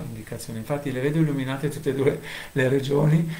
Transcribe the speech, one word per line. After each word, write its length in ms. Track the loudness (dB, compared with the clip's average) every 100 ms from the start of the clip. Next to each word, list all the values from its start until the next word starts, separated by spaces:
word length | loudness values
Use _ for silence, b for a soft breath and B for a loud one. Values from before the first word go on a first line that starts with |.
| -10
indicazione. 540 | -10 -10 -10 -8 -8
Infatti 320 | -4 -4 -4
le 80 | -2
vedo 180 | 0 2
illuminate 500 | 2 0 -2 -2 -4
tutte 220 | -4 -2
e 40 |
due 260 | 2 2 0 B B B
le 160 | 2 4
regioni 600 | 2 2 4 6 6 2